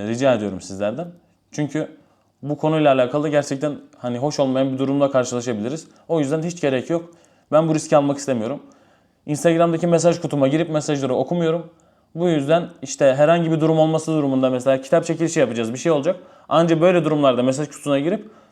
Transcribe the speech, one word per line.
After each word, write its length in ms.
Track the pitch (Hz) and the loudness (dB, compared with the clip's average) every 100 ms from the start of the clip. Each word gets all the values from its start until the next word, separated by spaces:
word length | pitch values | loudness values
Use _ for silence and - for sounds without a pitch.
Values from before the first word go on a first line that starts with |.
| 104 | -6
rica 260 | 117 135 | 0 2
ediyorum 280 | 117 104 92 | 2 -2 -8
sizlerden. 460 | - 95 101 127 175 - _ _ _ | -12 -6 -6 -6 -12 -14 _ _ _
Çünkü 460 | - 147 151 - - _ _ _ _ | -8 -6 -4 -8 -12 _ _ _ _
bu 160 | 139 147 | -8 -2
konuyla 360 | 156 160 147 | 0 2 4
alakalı 360 | 131 123 147 151 | 4 2 0 0
gerçekten 460 | 147 139 139 147 135 - - | 0 -2 -4 -4 -6 -16 -10
hani 200 | 123 120 | -8 -4
hoş 220 | 147 143 | -4 0
olmayan 340 | 135 131 135 | 0 0 -2
bir 40 | 131 | -2
durumla 340 | 135 139 139 | -2 0 2
karşılaşabiliriz. 760 | 135 123 123 120 110 113 160 - _ - | 0 0 -4 -4 -4 -4 -8 -12 _ -4
O 120 | 165 | -2
yüzden 240 | 135 160 | -2 -2
hiç 180 | 170 175 | -4 -4
gerek 280 | 143 127 120 | -2 -2 -2
yok. 200 | 170 170 - _ _ - | -4 -6 -20 _ _ -2
Ben 160 | 147 160 | 0 2
bu 80 | 156 | 0
riski 220 | - 151 | 2 2
almak 200 | 143 139 | 2 -2
istemiyorum. 420 | - 120 110 147 - _ _ _ _ _ - | -4 -4 -4 -8 -14 _ _ _ _ _ -8
Instagram'daki 600 | 147 170 165 170 165 170 | 0 2 2 2 2 2
mesaj 340 | 165 170 170 | 2 2 0
kutuma 260 | 151 147 135 | -2 0 2
girip 220 | 156 160 | 2 0
mesajları 460 | 151 147 143 135 117 | -2 -2 -4 -2 -2
okumuyorum. 540 | 135 175 165 170 165 _ _ _ _ 160 | -2 -2 0 -2 -6 _ _ _ _ -4
Bu 140 | 175 | 0
yüzden 400 | 156 139 165 151 - | 0 2 0 0 -12
işte 340 | 135 - 139 131 | -10 2 2 4
herhangi 360 | 151 170 160 | 4 4 2
bir 100 | 160 | 2
durum 180 | 156 160 | 2 4
olması 320 | 156 160 156 | 4 2 0
durumunda 380 | 156 139 131 131 | 0 0 2 2
mesela 320 | 127 127 135 | 0 0 0
kitap 240 | 135 170 165 | 2 0 0
çekilişi 340 | 160 160 160 | -2 0 2
yapacağız, 340 | 123 117 113 | 0 0 -4
bir 40 | 127 | -2
şey 140 | 170 | 0
olacak. 240 | 151 151 185 - - - | 0 0 -4 -8 -18 -2
Anca 320 | 151 170 165 | 2 2 4
böyle 240 | 180 175 151 | 4 4 2
durumlarda 380 | 151 139 120 | 2 2 2
mesaj 240 | 127 131 147 | 0 -2 -6
kutusuna 320 | - 147 139 | -8 -2 -2
girip 320 | 151 208 - - _ | 0 -4 -8 -20 _